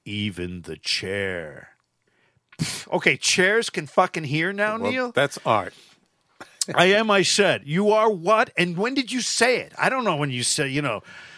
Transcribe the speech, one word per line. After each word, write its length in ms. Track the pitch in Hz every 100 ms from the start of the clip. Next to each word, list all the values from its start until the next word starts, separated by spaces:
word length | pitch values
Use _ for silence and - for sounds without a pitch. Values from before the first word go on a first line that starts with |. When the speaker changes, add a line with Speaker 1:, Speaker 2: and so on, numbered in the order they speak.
Speaker 1:
even 580 | - 104 104 87 90 90
the 140 | 80 80
chair." 960 | - - 95 101 98 90 78 69 - _ _ _ _ _ _ _ _ -
Pff, 320 | - - -
okay, 240 | 180 175 135
chairs 540 | - - 185 220 226
can 160 | 190 151
fucking 380 | - 185 170
hear 280 | 147 151 170
now, 260 | 202 214 220
Speaker 2:
Well, 120 | 220
Speaker 1:
Neil? 220 | 254 247
Speaker 2:
that's 260 | 233 139 -
art. 300 | 147 110 92 - - _ _ _ _ _ - _ -
Speaker 1:
"I 120 | 156 180
Am, 240 | 202 220
I 120 | 196
Said." 400 | 170 - 196 120
You 260 | 117 165 208
are 200 | 214 226
what? 400 | 196 170 220 220 -
And 200 | 175 170
when 180 | 226
did 180 | 277 233
you 80 | 247
say 380 | - - 240 226
it? 120 | - -
I 100 | 175
don't 160 | 262
know 120 | 226 151
when 140 | 147
you 120 | 123
say, 260 | 117 - 135
you 140 | 135
know. 200 | 143 104 - - -